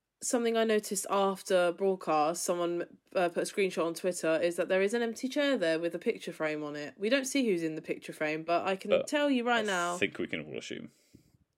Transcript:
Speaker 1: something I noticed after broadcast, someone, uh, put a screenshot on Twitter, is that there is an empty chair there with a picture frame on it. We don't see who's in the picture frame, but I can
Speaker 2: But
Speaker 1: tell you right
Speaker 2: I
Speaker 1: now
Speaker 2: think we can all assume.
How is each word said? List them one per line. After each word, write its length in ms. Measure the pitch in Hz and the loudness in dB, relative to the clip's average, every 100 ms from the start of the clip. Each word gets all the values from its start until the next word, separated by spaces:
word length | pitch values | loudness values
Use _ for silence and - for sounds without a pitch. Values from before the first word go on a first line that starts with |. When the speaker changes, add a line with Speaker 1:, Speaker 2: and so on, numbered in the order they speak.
| _ _ | _ _
Speaker 1:
something 340 | - 247 233 226 | -2 0 2 2
I 60 | |
noticed 440 | 226 214 214 196 - | 4 2 0 -4 0
after 600 | 202 196 190 - 185 175 | 2 2 0 2 4 4
broadcast, 720 | 175 196 190 - 156 151 170 | 2 0 0 2 2 2 0
someone, 400 | - 175 170 175 - - _ 190 | -2 0 0 -2 -6 -10 _ 0
uh, 120 | 175 | 0
put 200 | - - | 0 -2
a 20 | |
screenshot 320 | - 190 180 165 | 0 0 0 -2
on 80 | |
Twitter, 440 | 165 185 180 160 160 | -2 -2 0 0 2
is 140 | 175 170 | 2 0
that 120 | 175 | 2
there 120 | 190 | 2
is 120 | 202 | 2
an 80 | 233 | 0
empty 260 | 233 220 262 | -2 -4 -4
chair 280 | 285 285 254 | 0 2 2
there 240 | 165 160 | 2 2
with 140 | 170 170 | 0 -2
a 20 | |
picture 340 | 233 190 - | -2 -4 -6
frame 300 | 165 156 151 | -4 -4 -2
on 140 | 147 147 | -6 -8
it. 180 | 147 - | -10 -4
We 100 | 208 | 2
don't 160 | 277 262 | 2 2
see 180 | 277 233 | 0 2
who's 160 | 175 | 2
in 100 | 160 | 0
the 80 | 156 | -4
picture 300 | 156 - - | -6 -8 -8
frame, 320 | 160 156 156 | -4 -2 -2
but 200 | 160 170 | 0 0
I 120 | 185 196 | 0 -2
can 140 | 208 | 2
Speaker 2:
But 180 | 185 - | 2 2
Speaker 1:
tell 200 | 294 294 | 0 2
you 140 | 254 | 2
right 200 | 233 233 | 2 2
Speaker 2:
I 20 | 214 | 2
Speaker 1:
now 300 | 180 175 175 | 0 0 0
Speaker 2:
think 220 | 98 - | -2 -4
we 100 | 87 | -6
can 140 | 82 | -6
all 140 | 76 60 | -8 -10
assume. 320 | - - - _ _ - _ _ _ | -10 -12 -14 _ _ -20 _ _ _